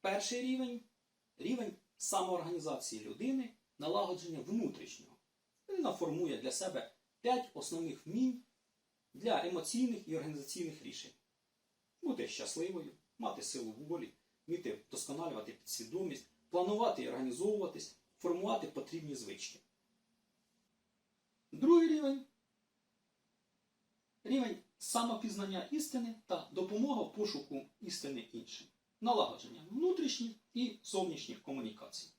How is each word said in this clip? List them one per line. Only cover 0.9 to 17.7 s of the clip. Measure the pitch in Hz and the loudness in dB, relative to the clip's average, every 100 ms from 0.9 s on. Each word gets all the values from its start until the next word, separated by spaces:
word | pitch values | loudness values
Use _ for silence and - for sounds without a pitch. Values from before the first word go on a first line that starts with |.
| _ _ _ _ _ | _ _ _ _ _
рівень | 185 240 208 - _ _ | -2 0 -2 -6 _ _
самоорганізації | - 196 185 175 160 175 151 127 - 113 | 0 2 2 0 0 -2 -2 -2 -4 -8
людини, | 110 - 247 269 233 - _ _ | -8 -4 0 0 -2 -8 _ _
налагодження | 147 196 196 180 170 156 | 0 2 2 -2 -4 -8
внутрішнього. | 127 220 190 - - - - - _ _ _ _ - | -2 0 0 -2 -12 -14 -18 -20 _ _ _ _ -6
Людина | 392 277 | 0 2
формує | - 320 151 349 123 | 2 0 0 0 0
для | 127 | -2
себе | - 190 - - _ _ _ | -2 -2 -2 -6 _ _ _
п'ять | 233 247 247 | 4 4 2
основних | - - 165 160 - - | -8 -6 -2 -2 -4 -4
вмінь | 208 254 247 - _ _ _ _ _ _ | 2 4 2 -8 _ _ _ _ _ _
для | 127 220 - 170 | -4 2 2 2
емоційних | 180 160 233 254 214 156 | -2 0 2 2 2 -2
і | 160 | -4
організаційних | 156 147 135 180 165 156 | -2 -6 -6 -4 -6 -6
рішень. | 135 - - _ _ _ _ _ _ _ _ _ | -12 -12 -14 _ _ _ _ _ _ _ _ _
Бути | 330 - - | -2 -2 -2
щасливою, | - - - 180 180 147 - _ _ | -4 -6 -2 -2 -2 -8 -14 _ _
мати | 117 135 | -4 -4
силу | - 131 113 | -6 -6 -6
волі, | 110 151 170 - - _ _ - | -8 -6 -4 -6 -12 _ _ -6
вміти | 175 - 104 - | -4 -2 -6 -8
вдосконалювати | - - 143 160 113 - | -8 -6 -4 -4 -4 -8
підсвідомість, | - - - 110 165 185 - - _ _ | -12 -8 -8 -4 -2 -2 -4 -12 _ _
планувати | 175 185 208 226 - | 2 4 6 4 4
і | 127 | -2
організовуватись, | 127 131 123 202 214 180 | -2 -2 2 2 2 0